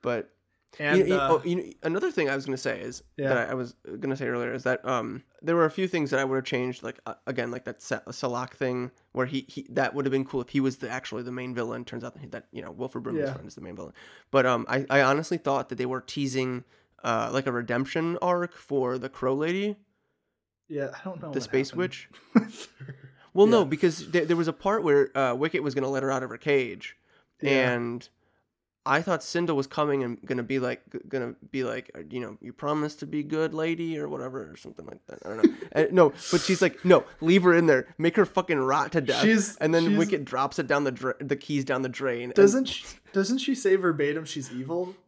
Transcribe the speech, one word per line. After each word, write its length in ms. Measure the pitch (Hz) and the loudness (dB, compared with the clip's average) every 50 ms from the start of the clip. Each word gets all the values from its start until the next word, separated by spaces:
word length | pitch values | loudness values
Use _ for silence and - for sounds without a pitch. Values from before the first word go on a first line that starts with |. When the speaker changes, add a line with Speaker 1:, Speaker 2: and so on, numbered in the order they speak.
Speaker 1:
but 280 | - 123 120 113 - - _ _ _ _ _ _ _ _ _ - | -2 -2 -4 -4 -6 -8 _ _ _ _ _ _ _ _ _ -6
Speaker 2:
And, 180 | 151 147 151 | 0 2 4
Speaker 1:
you, 80 | 185 190 | 4 4
you, 80 | - 185 | 4 2
Speaker 2:
uh, 140 | 170 139 135 | 2 4 4
Speaker 1:
oh, 100 | 156 151 135 | 2 2 2
you 100 | 175 175 | 0 -2
know, 60 | 180 - - - _ - | -2 -4 -8 -14 _ -4
another 280 | 160 165 196 - 349 | -2 -2 0 -2 -2
thing 160 | - - 160 135 | 0 0 0 0
I 60 | 139 | 0
was 100 | 139 135 | -2 -4
gonna 120 | 135 131 | -4 -6
say 240 | 127 - 131 113 98 | -4 -4 -4 -4 -4
is 220 | 87 120 123 - - _ _ | -6 -10 -10 -12 -18 _ _
Speaker 2:
Yeah. 120 | - 139 135 | -4 -2 0
Speaker 1:
that 80 | 131 | 0
I, 140 | 120 113 - | 0 0 -2
I 20 | 127 | -4
was 220 | 131 123 120 - _ _ - 87 127 | -6 -6 -8 -12 _ _ -14 -12 -8
gonna 180 | - 139 135 | -4 -4 -4
say 80 | 135 135 | -4 -4
earlier 240 | 123 123 120 120 120 | -4 -4 -4 -4 -4
is 120 | 120 127 127 | -6 -4 -2
that, 200 | 131 127 - - | -2 -2 -2 -2
um, 380 | 123 127 123 113 113 104 131 - _ _ _ - | -4 -2 -2 -4 -4 -8 -12 -14 _ _ _ -2
there 120 | 156 170 | 0 2
were 80 | 170 165 | 4 4
a 60 | 156 | 2
few 160 | 160 - 190 | 2 0 -2
things 220 | 180 - 170 151 131 | 0 0 -2 0 0
that 100 | 139 131 | 0 0
I 40 | 135 | 0
would 100 | 135 131 | 0 0
have 80 | 131 127 | -2 -2
changed, 380 | - - 127 123 127 123 - - | -2 -4 -2 -2 -4 -6 -8 -10
like, 160 | 110 127 - _ | -12 -12 -12 _
uh, 80 | 113 - _ _ | -14 -14 _ _
again, 240 | - 131 123 120 120 | -8 -6 -4 -4 -6
like 140 | 120 127 - | -6 -8 -10
that 160 | 127 - _ | -12 -12 _
Sa-, 200 | - - 135 107 - - | -8 -6 -6 -6 -6 -12
Salak 440 | 120 - - 127 120 120 127 127 - | -12 -6 -6 -4 -4 -4 -6 -8 -8
thing 360 | - 139 127 123 123 123 127 _ _ _ _ | -4 -4 -2 -2 -2 -6 -8 _ _ _ _
where 160 | _ - - | _ -4 -4
he, 180 | 131 143 135 131 | -2 -2 -6 -6
he, 200 | - - 147 139 - | -6 -14 -14 -14 -6
that 240 | 123 143 139 - - | -2 -2 -2 0 -2
would 120 | 143 135 | -2 -2
have 60 | 135 | 0
been 140 | 131 135 131 | 0 0 -2
cool 160 | 135 - 135 | -2 -4 -6
if 80 | 123 - | -6 -2
he 100 | - 143 | 0 0
was 180 | 135 135 127 | 2 2 0
the, 120 | - - 113 | -2 -8 -8
actually 320 | 120 131 - - 107 107 120 | -8 -8 -8 -8 -10 -10 -10
the 80 | 123 | -8
main 220 | 123 127 127 127 123 | -10 -10 -10 -8 -6
villain. 320 | 120 117 117 113 120 120 | -6 -6 -6 -6 -8 -10
Turns 180 | - - 120 117 | -10 -10 -10 -10
out 100 | - - | -12 -14
that, 40 | - | -14
he, 80 | 143 | -16
that, 200 | - - 120 - _ | -14 -14 -16 -16 _
you 100 | - 123 107 | -14 -14 -12
know, 80 | 85 | -12
Wilford 320 | 87 98 123 131 - 127 120 | -10 -10 -10 -8 -8 -8 -8
Brimley's 240 | 123 120 151 143 | -4 -4 -2 -2
Speaker 2:
Yeah. 60 | 135 131 | -4 -4
Speaker 1:
friend 140 | 135 127 | -8 -12
is 80 | 104 - | -14 -16
the 60 | - | -14
main 140 | - 90 87 | -14 -14 -12
villain. 180 | 107 92 - - - - - - - _ _ | -12 -14 -14 -16 -20 -20 -20 -20 -20 _ _
But, 140 | - 135 123 | 2 4 4
um, 180 | 127 123 117 113 | 4 2 2 0
I, 180 | - - 135 139 - | 0 -2 -2 0 2
I 120 | 131 139 135 | 4 4 6
honestly 340 | 131 139 147 165 - 180 | 6 4 2 0 -2 -4
thought 320 | 160 - 143 139 131 131 - | -2 0 0 0 0 -2 -4
that 80 | 127 | -6
they 80 | 113 123 | -6 -4
were 160 | 127 127 127 | -4 -4 -6
teasing, 640 | - - - 151 139 135 127 131 131 127 127 123 127 _ _ _ _ _ _ _ - | -8 -8 -4 -2 -2 0 0 0 -2 -2 -4 -6 -8 _ _ _ _ _ _ _ -2
uh, 260 | 123 117 113 110 117 | -2 0 0 0 0
like, 140 | - 135 131 | -2 -2 -2
a 40 | 139 | 0
redemption 680 | 120 120 120 110 120 120 135 135 - 170 160 170 175 - - | -2 -2 -2 -2 -2 -2 -2 -2 -2 -2 -2 -2 -2 -2 0
arc 300 | 180 180 175 175 170 - | 0 0 0 -2 -6 -8
for 440 | - - - 139 139 131 123 127 | -16 -8 -2 0 0 0 0 -2
the 100 | 127 123 135 | -4 -6 -8
Crow 260 | - - 127 127 135 | -8 -2 0 0 0
Lady. 420 | 139 151 165 180 190 202 208 202 202 _ _ _ _ _ _ _ _ _ _ _ _ _ _ _ _ _ | 2 0 0 0 0 -2 -4 -4 _ _ _ _ _ _ _ _ _ _ _ _ _ _ _ _ _ _
Speaker 2:
Yeah, 220 | _ 160 143 139 - - | _ -8 -6 -6 -6 -8
I 40 | - - | -12 -12
don't 160 | 190 185 165 | -12 -12 -10
know 80 | 156 156 | -12 -6
Speaker 1:
The 80 | 139 139 | -6 -6
Speaker 2:
what 40 | 120 | -6
Speaker 1:
Space 260 | - - 131 139 135 | 0 0 -2 -2 0
Speaker 2:
happened. 100 | - 170 | -2 -4
Speaker 1:
Witch? 300 | 180 180 - - - - - - - _ _ | -4 -4 -4 -10 -18 -20 -20 -20 -20 _ _
Speaker 2:
<laughs> 340 | 233 - - - - - - _ _ 135 - - - - - _ _ - _ _ | 4 4 4 -12 -16 -16 -16 _ _ -16 -16 -16 -18 -20 -20 _ _ -20 _ _
Speaker 1:
Well, 120 | 180 202 | 6 8
no, 140 | 220 233 226 | 8 8 6
Speaker 2:
Yeah. 60 | 185 | 6
Speaker 1:
because 440 | 135 151 156 - 175 151 - - - | 4 2 2 2 2 2 0 -8 0
there, 160 | 156 175 156 | 0 0 2
there 100 | 156 170 | 2 2
was 120 | 165 170 | 2 2
a 60 | 160 151 | -2 -2
part 300 | - - 190 208 226 202 | -2 -2 0 0 0 2
where, 320 | 165 143 143 139 139 - | 4 6 6 6 4 2
uh, 200 | 135 135 127 120 | 0 2 2 2
Wicket 260 | 127 147 156 - - | 0 -2 -2 -2 -2
was 140 | 143 147 127 | -2 -2 -2
gonna 140 | 139 135 131 | -2 -2 -2
let 120 | 135 131 | -2 -2
her 100 | 135 139 | -2 -2
out 120 | 135 131 131 | -2 -2 -4
of 80 | 120 | -6
her 60 | 113 - | -12 -8
cage, 580 | - 156 143 139 127 113 92 - - - - _ _ _ _ _ _ _ _ _ | 0 2 2 2 2 0 -6 -12 -14 -16 -16 _ _ _ _ _ _ _ _ _
Speaker 2:
Yeah. 300 | - 139 139 135 127 127 | -2 2 2 4 4 2
Speaker 1:
and 380 | 123 120 120 120 117 120 - - _ _ _ _ _ _ _ _ _ _ _ _ _ _ _ | 2 0 -2 -4 -6 -8 -10 -16 _ _ _ _ _ _ _ _ _ _ _ _ _ _ _
I 200 | - 135 151 170 | 0 0 0 2
thought 160 | 202 175 151 | 0 -2 -2
Sindel 360 | - - - 170 175 165 156 | -2 -2 -2 0 0 2 0
was 120 | 139 135 | 0 -2
coming 340 | 135 - - 151 147 139 139 127 | -2 -2 -2 0 2 2 0 0
and 160 | 120 120 - - | -4 -6 -10 -6
gonna 160 | - 131 123 | -6 -4 -4
be 160 | 117 107 135 | -2 -2 -2
like, 240 | 135 123 123 123 - _ _ | -2 -2 -2 -4 -6 _ _
g-, 80 | - 131 - | -14 -14 -10
gonna 280 | - - 131 120 120 - _ - - | -6 -6 -6 -6 -6 -10 _ -18 -8
be 120 | - 135 127 | -6 -4 -4
like, 280 | 120 113 123 - - - | -4 -4 -6 -10 -12 -16
uh, 60 | - 85 76 | -16 -16 -10
you 100 | 117 127 | -8 -8
know, 180 | 120 104 104 - | -8 -8 -12 -14
"You 100 | - 123 | -16 -16
promised 480 | 120 - - 147 151 156 151 151 151 - | -14 -8 -4 -2 -2 0 -2 -4 -6 -10
to 40 | 147 | -12
be 160 | 123 143 151 | -6 -6 -6
good, 320 | 147 147 151 156 160 160 156 | -4 -4 -2 -2 -2 -2 -2
lady," 460 | 156 160 165 165 160 170 165 165 151 | -4 -2 -2 -2 -4 -4 -6 -4 -6
or 80 | 147 147 | -6 -6
whatever, 400 | 147 143 123 131 127 135 101 76 | -6 -8 -8 -8 -8 -10 -12 -12
or 40 | 78 | -16
something 320 | - - - - - 78 | -18 -18 -18 -18 -16 -16
like 180 | 71 - - _ | -16 -18 -18 _
that. 140 | - - - - | -18 -18 -14 -12
I 60 | - | -10
don't 140 | 208 - - | 0 4 4
know. 100 | - - - - | 4 4 2 -14
Speaker 2:
<laughs> 120 | - - | -4 0
Speaker 1:
Uh, 100 | 151 156 - | 0 2 4
no, 220 | 180 185 170 143 - - - - | 8 8 6 6 6 0 -4 0
but 100 | - 170 | 0 0
she's 220 | - - 190 165 190 | 4 2 2 4 4
like, 200 | 165 - - - | 2 2 0 6
"No, 200 | 180 180 143 - - - - | 8 8 8 8 0 -12 -2
leave 220 | - 165 180 196 175 | 4 6 6 8 8
her 100 | 180 170 | 8 8
in 140 | 170 170 | 8 8
there. 260 | 160 143 127 127 - - - | 6 6 4 2 -2 -6 0
Make 160 | 156 170 170 | 0 2 4
her 100 | 226 196 | 4 2
fucking 320 | 175 - 190 180 - 165 | 4 2 -2 0 0 0
rot 360 | 143 131 131 135 143 135 151 - | 0 2 2 2 2 0 0 0
to 80 | 165 | -2
death." 200 | 139 123 - 123 | 0 0 0 4
Speaker 2:
She's, 340 | 139 214 226 220 202 - - | 4 6 6 4 2 0 -2
Speaker 1:
And 140 | - - 156 | -2 0 2
then 140 | 165 165 165 170 | 4 4 4 4
Speaker 2:
she's 80 | 202 208 | 4 4
Speaker 1:
Wicket 260 | 165 208 196 151 143 | 2 2 0 -4 -4
drops 320 | - 131 127 135 147 - | -4 -2 -2 -2 -2 -2
it 80 | - 156 | -4 0
down 180 | 123 147 143 147 | 0 0 2 2
the 60 | 139 | 0
dra-, 220 | 123 - 127 131 - - | -2 -2 -4 -6 -4 -4
the 160 | 147 135 143 | -4 -4 -4
keys 280 | 139 - - 151 143 131 | -4 -4 -4 -2 -2 0
down 200 | 135 135 127 131 | 0 -2 -2 -2
the 60 | 127 | -4
drain. 340 | 123 - 135 135 120 120 120 | -4 -4 -4 -4 -2 -4 -6
And 100 | 123 - | 0 6
Speaker 2:
Doesn't 320 | 208 196 202 208 262 269 | 8 8 8 8 4 0
she, 200 | - - - - - - - _ - - | -2 -6 -10 -12 -14 -18 -20 _ -6 -2
doesn't 240 | 196 196 190 247 | -2 0 0 -2
she 160 | 269 - - 269 | -2 0 -2 -4
say 220 | 254 - 196 190 | 0 2 4 4
verbatim 500 | 190 180 175 160 143 147 143 147 160 160 | 4 4 0 0 2 0 -2 -2 -4 -6
she's 260 | - - 151 131 - | -8 -8 -8 -8 -8
evil 440 | 123 123 131 139 165 175 180 180 196 196 _ | -8 -8 -6 -4 -4 -4 -4 -6 -10 -20 _